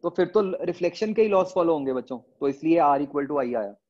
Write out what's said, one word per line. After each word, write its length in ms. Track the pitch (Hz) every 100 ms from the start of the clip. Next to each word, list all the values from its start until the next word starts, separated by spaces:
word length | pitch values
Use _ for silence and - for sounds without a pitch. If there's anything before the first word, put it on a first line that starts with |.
तो 80 | -
फिर 160 | 170 175
तो 380 | 214 196 175
reflection 500 | 170 170 175 - 220
के 80 | 220
ही 60 | 220
laws 180 | 196 185
follow 260 | 185 170
होंगे 200 | 156 135
बच्चों, 260 | 127 123 123
तो 300 | _ _ 143
इसलिए 300 | 135 160 170
R 220 | 147 139
equal 300 | 139 143 139
to 60 | 147
I 200 | 123 120
आया। 180 | 101 104